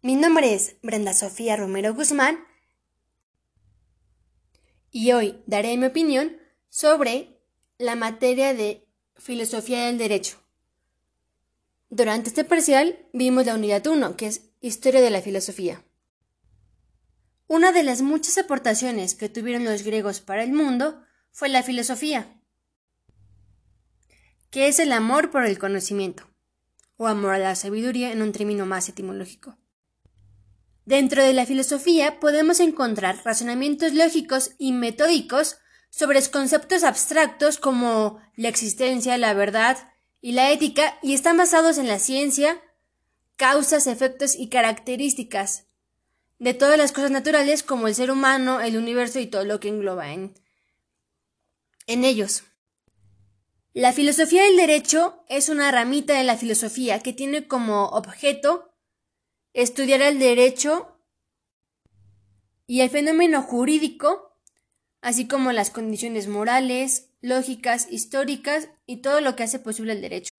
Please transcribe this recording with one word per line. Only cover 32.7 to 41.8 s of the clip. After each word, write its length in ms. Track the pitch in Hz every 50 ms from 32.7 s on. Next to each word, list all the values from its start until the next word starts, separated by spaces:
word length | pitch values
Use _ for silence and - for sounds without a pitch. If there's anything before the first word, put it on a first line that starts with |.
| 311 - 262 233 214 208 202 185 190 - -
razonamientos 720 | 233 220 226 233 240 240 247 269 294 294 294 330 320 277
lógicos 560 | 311 330 330 330 320 - - 269 262 254 - - _
y 140 | 277 262
metódicos 840 | 254 247 240 233 226 - 294 330 339 285 - - 240 277 311 - - _ _ _ _ _ _ _
sobre 340 | - - 311 285 285 277 269 -
conceptos 540 | - 285 269 262 311 302 320 - 370 359 320
abstractos 720 | 277 220 - - - 302 320 311 - - - 285 302 294
como 640 | - - 277 262 240 240 240 226 220 214 208 214 - - _ _
la 140 | - 226 233
existencia, 640 | 226 - 233 208 208 - 262 254 262 247 226 254 247
la 160 | 247 240 220
verdad 580 | 208 196 202 202 202 220 226 240 262 254 - _ _ _ _ _ _ _
y 120 | - 240
la 180 | 240 254 262 277
ética, 460 | 294 294 302 269 - 277 302 302 - -
y 140 | - 269 277
están 240 | 269 - 330 339 339
basados 400 | 359 339 339 320 330 330 311
en 100 | 285